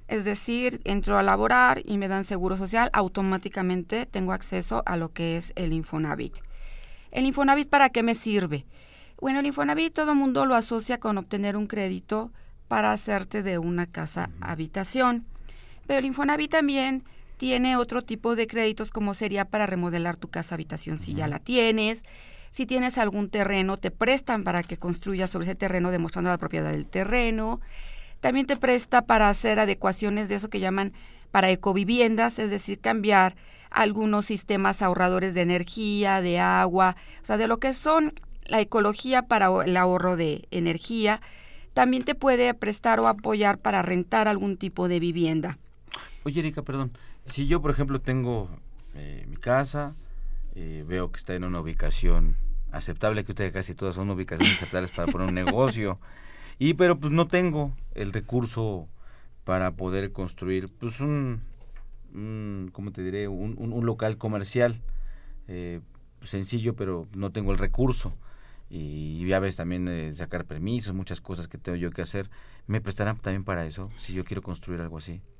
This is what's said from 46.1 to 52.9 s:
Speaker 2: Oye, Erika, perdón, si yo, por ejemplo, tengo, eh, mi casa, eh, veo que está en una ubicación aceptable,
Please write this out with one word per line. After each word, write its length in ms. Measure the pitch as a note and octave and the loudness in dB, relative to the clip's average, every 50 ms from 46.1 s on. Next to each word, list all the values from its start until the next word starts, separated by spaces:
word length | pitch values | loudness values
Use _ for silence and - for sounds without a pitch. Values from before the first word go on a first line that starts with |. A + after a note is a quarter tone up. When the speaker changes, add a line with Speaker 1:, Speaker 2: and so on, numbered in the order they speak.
| - - - | -16 -8 -6
Speaker 2:
Oye, 180 | D3 C#3 E3+ | -4 -2 -2
Erika, 200 | D#3 D#3 D3+ D#3 | -2 -2 -4 -6
perdón, 340 | B2 - C3+ C#3 C3+ B2 - - - - - - - | -6 -4 -4 -4 -4 -4 -6 -10 -14 -16 -16 -14 -12
si 220 | C3 - C#3 C#3+ | -8 -4 -2 2
yo, 160 | C#3+ E3+ E3+ D3 | 2 2 4 4
por 80 | D3 | 2
ejemplo, 280 | C#3 C#3+ D3 C3+ C#3 B2+ | 2 2 2 0 0 -2
tengo, 480 | - C3 B2+ C3 B2 B2 A#2+ A2 F#2+ F2+ E2+ - - - - - - - - | 0 0 0 0 0 0 -2 -2 -4 -6 -10 -12 -14 -16 -16 -16 -14 -14 -14
eh, 300 | D2 D2 D2 C#2+ - - | -12 -10 -10 -10 -10 -10
mi 100 | - - | -10 -10
casa, 540 | - - A#2+ B2 C3+ C#3 B2+ C#3+ D3 D3 C#3+ D3+ - - - - - - - - - - - - | -6 0 2 2 2 2 0 -4 -6 -6 -6 -8 -12 -12 -10 -8 -6 -4 -4 -2 -4 -4 -6 -6
eh, 300 | F2+ D#2+ D#2+ D#2 D#2 D2+ | -6 -8 -8 -8 -8 -6
veo 240 | D#2+ F#2 F#2 F2 E2 | -4 -4 -2 -2 -4
que 60 | E2 | -6
está 160 | - - - F2+ | -8 -8 -6 -6
en 100 | F2+ F2+ | -4 -4
una 160 | F2+ F2 E2+ | -4 -4 -4
ubicación 800 | D#2 E2 D#2+ - - - - - D#2+ E2+ E2+ E2 E2 D#2+ D#2+ - - - - - - - | -4 -2 0 2 4 4 4 6 6 8 10 10 10 8 8 6 4 2 2 0 -2 -2
aceptable, 520 | - D#2 - - | -4 -4 -4 -4